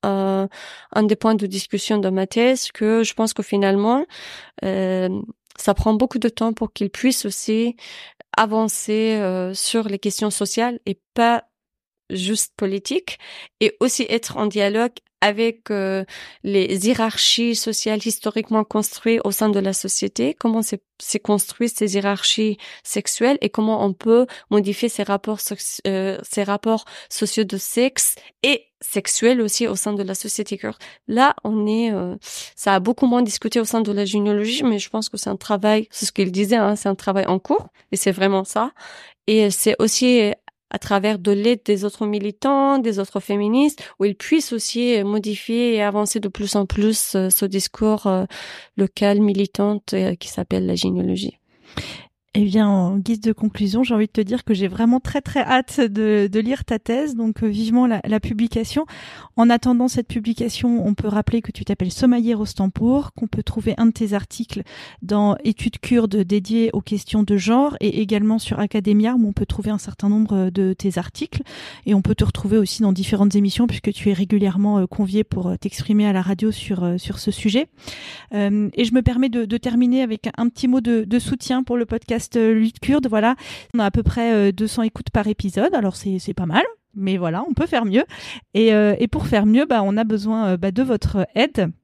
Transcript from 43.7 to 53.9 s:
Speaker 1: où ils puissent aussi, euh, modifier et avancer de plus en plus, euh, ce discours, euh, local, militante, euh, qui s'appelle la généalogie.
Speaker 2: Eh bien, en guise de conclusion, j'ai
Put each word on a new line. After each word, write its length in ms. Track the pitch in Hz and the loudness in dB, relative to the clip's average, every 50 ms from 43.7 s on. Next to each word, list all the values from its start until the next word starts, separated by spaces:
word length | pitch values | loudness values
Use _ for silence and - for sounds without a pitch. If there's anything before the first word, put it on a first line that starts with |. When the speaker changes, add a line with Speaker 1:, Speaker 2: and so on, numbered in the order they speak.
| 277 - - - - _ | 2 -2 -16 -20 -6 _
Speaker 1:
où 60 | 190 | -2
ils 100 | 208 202 | -2 -2
puissent 360 | _ - - 302 320 277 - | _ -2 2 2 2 2 0
aussi, 440 | 240 226 - - - 233 240 240 240 | -6 -6 -6 -4 -2 -2 0 2 2
euh, 100 | 214 196 | 2 0
modifier 720 | 202 208 214 202 214 208 196 - - 226 233 240 240 226 | 0 -2 -2 -2 -4 -6 -8 -6 -4 -2 0 2 2 2
et 80 | 214 208 | 2 0
avancer 360 | 208 196 208 208 202 - 220 | 0 0 0 0 0 -2 -4
de 80 | 202 196 | -4 -6
plus 280 | 185 - 208 196 - | -6 -6 -6 -2 0
en 100 | 208 196 | 0 0
plus, 480 | 190 - - 202 214 220 - - - - | 0 0 2 2 2 2 0 -2 -2 -2
euh, 140 | 196 185 185 | -2 0 2
ce 160 | 196 202 208 | 0 0 0
discours, 600 | 190 196 196 190 - - - 220 214 214 208 - 202 | -2 -2 -2 -4 -4 -4 0 2 2 2 2 0 0
euh, 180 | 190 185 190 185 - - - - - - - _ _ | 0 0 -2 -4 -8 -14 -16 -16 -18 -18 -20 _ _
local, 460 | - 196 190 _ - 208 202 202 202 | -2 -2 -2 _ 2 2 4 4 4
militante, 720 | 214 202 202 196 202 190 _ - 202 208 208 202 _ - - | 4 4 4 2 -2 -2 _ -2 0 0 0 -2 _ -4 -2
euh, 220 | 196 185 190 180 | -2 0 0 -2
qui 140 | 175 - - | -4 -8 -10
s'appelle 360 | - - 185 _ 190 185 185 | -8 -8 -4 _ -2 -2 0
la 100 | 185 180 | 0 -2
généalogie. 600 | 175 - 190 180 175 185 185 185 185 202 - - _ _ _ _ _ _ - - - - - - - - _ _ _ _ _ _ | 0 0 0 0 0 0 -2 -2 -2 -4 -8 -10 _ _ _ _ _ _ -16 -14 -12 -12 -12 -14 -16 -18 _ _ _ _ _ _
Speaker 2:
Eh 100 | 208 208 | 0 2
bien, 220 | 202 185 220 214 208 | 4 4 4 4 4
en 300 | 202 190 180 175 190 202 | 4 4 2 2 0 -2
guise 240 | 185 220 233 214 | 0 -2 -2 0
de 100 | 214 226 | 0 -2
conclusion, 520 | 214 - 226 214 196 - 214 196 190 233 262 | 0 0 -2 -2 0 0 -2 0 2 0 0
j'ai 100 | 247 | 2